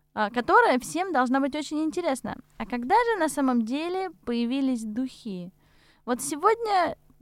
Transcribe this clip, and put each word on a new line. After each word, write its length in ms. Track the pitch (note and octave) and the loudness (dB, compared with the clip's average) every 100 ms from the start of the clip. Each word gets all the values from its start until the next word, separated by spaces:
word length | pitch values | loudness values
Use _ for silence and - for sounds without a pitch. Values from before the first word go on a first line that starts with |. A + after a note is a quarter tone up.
| _ | _
э, 140 | G#3 G#3 | -4 -2
которая 440 | A#3+ A#3+ G#4 A#4 B3+ | 0 4 6 6 2
всем 320 | - D#4 F#4+ | 0 -4 0
должна 300 | C#4+ B3+ C4+ | 0 2 2
быть 160 | C#4 D4 | 0 -4
очень 260 | C#4+ D4+ | -4 -4
интересна. 520 | D#4+ F4 E4+ C4 - - - - | -2 -2 -2 -2 -6 -10 -14 -12
А 80 | G#3+ | -8
когда 300 | A#3+ B3 G#4+ | -6 2 4
же 220 | A#4 G#4 | 4 2
на 120 | D#4 | 0
самом 320 | - C4 A#3+ | 0 2 2
деле 480 | A3 C#4 E4+ F#4 F#4+ - - | 0 -2 -2 -4 -4 -8 -6
появились 580 | A#3 A#3 C4+ C4+ A#3+ | -2 -2 0 0 -2
духи? 680 | A3 G#3+ C4 - A3+ F#3 F3 - _ _ _ _ | -4 -6 -6 -8 -10 -10 -12 -16 _ _ _ _
Вот 160 | G#3+ B3 | -4 -4
сегодня 800 | - D4 G4 A4+ A4 F#4+ E4 - _ _ | -4 2 2 2 2 2 2 -4 _ _